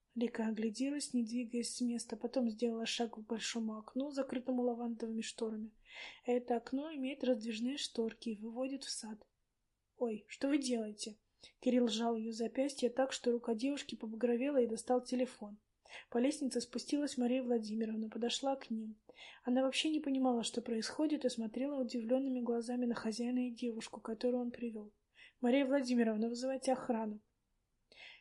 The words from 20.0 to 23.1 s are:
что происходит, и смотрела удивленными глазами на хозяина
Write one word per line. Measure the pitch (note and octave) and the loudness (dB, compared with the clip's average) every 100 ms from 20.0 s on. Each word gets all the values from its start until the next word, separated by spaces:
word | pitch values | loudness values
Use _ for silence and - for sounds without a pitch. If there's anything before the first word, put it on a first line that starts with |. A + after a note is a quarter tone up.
| D4+ C4 B3+ A#3+ | 2 2 4 4
что | G#3+ - | 0 -4
происходит, | A#3 A3+ G#3+ - D#4 D4+ B3+ | -2 -2 -2 0 2 4 0
и | |
смотрела | A#3+ A3 A#3+ C#4 C#4+ | 0 -4 -2 -2 0
удивленными | A#3+ B3 A3 B3+ C4+ B3+ | -2 -2 2 2 2 0
глазами | A#3+ A#3 A#3 B3 B3 | 0 0 0 0 0
на | A#3 | 0
хозяина | A3+ | -2